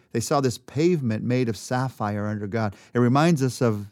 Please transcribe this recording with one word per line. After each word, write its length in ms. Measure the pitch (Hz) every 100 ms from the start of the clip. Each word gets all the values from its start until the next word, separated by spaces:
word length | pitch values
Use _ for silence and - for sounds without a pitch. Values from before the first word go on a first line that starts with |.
| _
they 80 | 117
saw 200 | - 147
this 180 | 131 -
pavement 640 | - 139 175 170 123 107
made 240 | 113 127 117
of 80 | 101
sapphire 680 | - 127 131 - 104 104 104
under 200 | 107 104
God. 300 | 113 107 - -
It 60 | 120
reminds 420 | 120 139 170 156
us 180 | 131 -
of 300 | 120 104 101